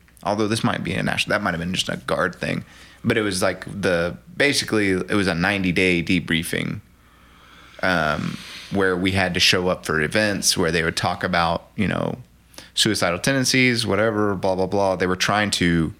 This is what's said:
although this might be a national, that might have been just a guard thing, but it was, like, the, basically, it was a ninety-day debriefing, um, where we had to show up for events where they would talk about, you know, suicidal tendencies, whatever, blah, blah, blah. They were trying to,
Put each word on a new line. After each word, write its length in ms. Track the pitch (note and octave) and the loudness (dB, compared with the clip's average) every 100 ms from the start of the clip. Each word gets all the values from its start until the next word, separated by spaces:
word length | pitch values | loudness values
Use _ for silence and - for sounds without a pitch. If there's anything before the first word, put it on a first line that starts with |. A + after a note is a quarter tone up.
| - - | -20 -8
although 240 | - G#2 G#2 | -4 0 0
this 160 | A2+ | 0
might 200 | A2+ E2+ | 0 -2
be 100 | - G#2 | -4 -4
a 80 | |
national, 320 | G2+ - - G#2 | -2 -2 -2 -2
that 60 | |
might 80 | F#2+ | -2
have 80 | E2+ | -4
been 140 | F2 F#2 | -4 -4
just 140 | - | -4
a 80 | - | -6
guard 360 | - C#2+ F2+ - | -4 -2 -2 -4
thing, 280 | - - - - - - | -6 -6 -8 -18 -20 -6
but 120 | A2+ A2+ | -2 0
it 40 | |
was, 180 | G#2 F#2 | 0 0
like, 240 | G2 F2+ - | -2 -2 -8
the, 520 | G2 F#2+ E2+ F2 - - - | -4 0 2 0 -6 -8 -2
basically, 540 | C#3+ C3+ - A2 G2+ | 0 0 0 0 2
it 200 | F#2 - | 0 0
was 140 | G#2 F#2+ | 0 0
a 80 | E2 | 0
ninety-day 680 | F#2 G2+ F#2 F2 F#2 F2 | 0 0 0 2 2 2
debriefing, 760 | E2 F2+ E2 E2 E2 E2+ - G#2+ - _ _ _ - - - - - - | 2 0 0 -4 -2 -4 -4 -8 -12 _ _ _ -20 -20 -20 -20 -20 -4
um, 540 | F#2 F2 D#2 D2+ E2+ - - - - | 0 0 0 -2 -4 -8 -14 -16 -6
where 260 | G2 F#2+ F2+ | 0 0 2
we 140 | F#2+ | 0
had 220 | F#2+ F2+ F2 | 0 0 2
to 40 | |
show 280 | - F#2+ F2+ | 2 2 0
up 180 | F2 - | -2 -2
for 160 | D#2 | -2
events 560 | D2+ G#2+ G#2+ F#2+ - - | 0 0 0 0 0 0
where 140 | E2 | 2
they 120 | E2+ | 2
would 140 | D#2+ - | 0 0
talk 260 | F#2 F2+ | -2 -2
about, 440 | F#2+ F2 E2+ F2 - - | -2 0 0 -2 -4 -4
you 120 | F2+ | -2
know, 300 | - G1+ - - - _ - - | -2 -2 -6 -12 -20 _ -20 -8
suicidal 460 | - A2 G2 F2+ F2+ | -2 0 2 0 0
tendencies, 640 | C#3 C3+ B2 C3 B2+ A#2 G#2 | 0 2 2 4 4 2 0
whatever, 480 | G2 A2+ G#2 G#2 F#2+ | 2 2 2 0 0
blah, 200 | G2 F#2 | 0 0
blah, 100 | F#2 | 0
blah. 300 | G2+ G2 F2+ | 2 2 2
They 100 | F2+ | 0
were 80 | F2+ | 0
trying 360 | - G#2 G#2 | 2 2 0
to, 420 | - F2 E2+ D#2 - | 2 2 4 2 -4